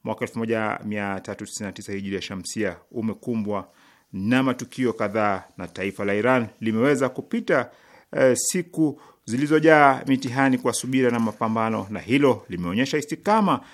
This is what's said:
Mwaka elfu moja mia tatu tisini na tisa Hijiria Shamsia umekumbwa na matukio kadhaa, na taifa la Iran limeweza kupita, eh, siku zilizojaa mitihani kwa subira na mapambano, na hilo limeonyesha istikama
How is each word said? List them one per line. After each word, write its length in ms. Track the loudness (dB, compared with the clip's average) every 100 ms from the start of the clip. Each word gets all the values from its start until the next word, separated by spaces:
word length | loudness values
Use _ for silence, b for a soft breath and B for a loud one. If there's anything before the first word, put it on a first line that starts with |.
Mwaka 220 | -10 -6 -6
elfu 140 | -6
moja 400 | -4 -2 -2 -4 -6
mia 340 | -6 -4 -6
tatu 260 | -8 -12 -10
tisini 200 | -10 -10
na 40 |
tisa 200 | -10 -10
Hijiria 280 | -8 -6 -8
Shamsia 540 | -8 -10 -10 -4 -4 -6 _
umekumbwa 800 | -6 -6 -6 -6 -4 -4 -6 -8 b b b b
na 300 | -6 0 2
matukio 500 | 2 -2 -6 -2 -2
kadhaa, 500 | 0 -2 0 0 0 -6 -14
na 100 | -12
taifa 380 | -6 -8 -4 -2
la 80 | 0
Iran 320 | 4 2 0 -4
limeweza 480 | -2 2 2 2 0
kupita, 600 | -4 -6 -8 0 0 0 B B B B 2
eh, 180 | 4 4
siku 640 | 0 -2 -4 0 0 0 B B -6
zilizojaa 800 | -2 2 4 8 8 8 4 0
mitihani 500 | 0 0 0 2 2
kwa 160 | 0
subira 380 | -2 -2 2 2
na 80 | 2
mapambano, 680 | -2 -2 -2 0 -2 -2 -6
na 100 | -8
hilo 460 | 0 2 4 2 -2
limeonyesha 480 | -6 -4 -2 0 -2
istikama 640 | -4 -6 0 2 4 0 B